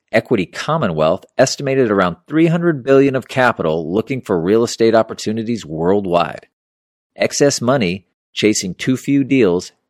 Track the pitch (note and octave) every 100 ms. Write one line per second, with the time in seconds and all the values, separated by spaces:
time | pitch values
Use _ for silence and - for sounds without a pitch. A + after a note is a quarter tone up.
0 | _ A2+ - A2 F2 - - D#3+ A#2 D#2
1 | D#2 F#2 - - C3+ - C#3 C3+ A#2+ G2+
2 | F#2 F2 - D#3 E3 E3+ E3+ D3 B2 C3+
3 | C#3 C3 - C3 B2 - E2+ D#2+ D#2 F#2+
4 | - C3 - F2+ E2+ A2 A#2 - A2+ A2+
5 | A2 A2 - A2 A2 A#2 D#2 D#2+ E2+ G#2
6 | F#2+ F2 D#2+ A1 - _ _ _ _ _
7 | _ - A2 - C#3+ - A#2+ C#3+ F#2 F#2+
8 | _ _ _ - G#2+ G#2+ F#2+ - - B2+
9 | - C#3 B2+ C3+ G2+ F2 - _ _